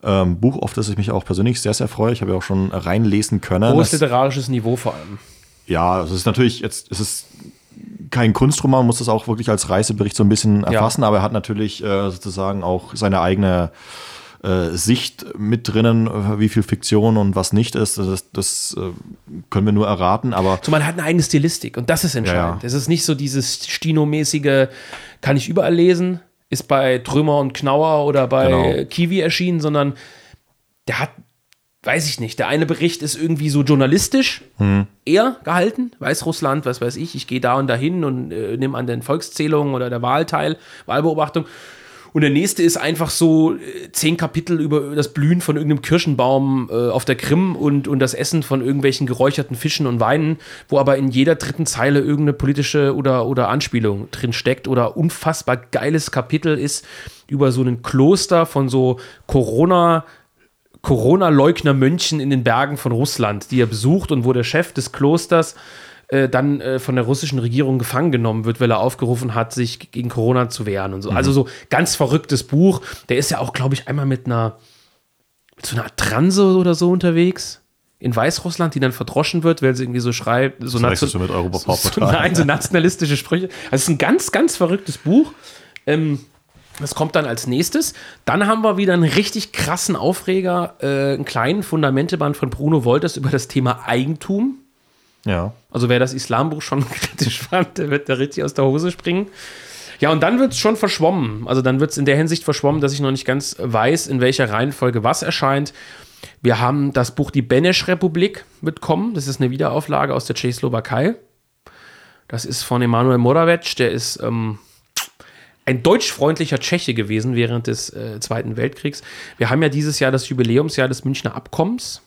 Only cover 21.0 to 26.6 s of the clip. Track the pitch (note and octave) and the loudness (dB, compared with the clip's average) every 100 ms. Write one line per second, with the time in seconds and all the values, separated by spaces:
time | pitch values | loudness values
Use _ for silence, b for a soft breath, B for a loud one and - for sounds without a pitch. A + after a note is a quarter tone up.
21 | D#3 E3+ D3+ E3+ D#3 - A2+ - A#2+ D#3+ | 0 0 2 0 -2 -4 -10 -8 -2 0
22 | F3 B2+ A2 F2+ E2+ F2+ A#2+ C#3 C3 E3 | 0 -2 0 0 0 -2 -4 -4 0 0
23 | - C#3+ C#3+ C3+ B2 - - - D#3+ D#3 | 0 -2 -2 -4 -4 -6 -8 -6 -2 0
24 | D3 D3+ D3 D3+ C#3+ C3+ C3 B B B | 2 0 0 0 2 2 2 B B B
25 | B B - C#3 A#2+ E3 D#3 E3+ F3 F3 | B B 0 0 2 0 2 4 4 4
26 | F3+ F3 _ _ _ - | 0 -4 _ _ _ -8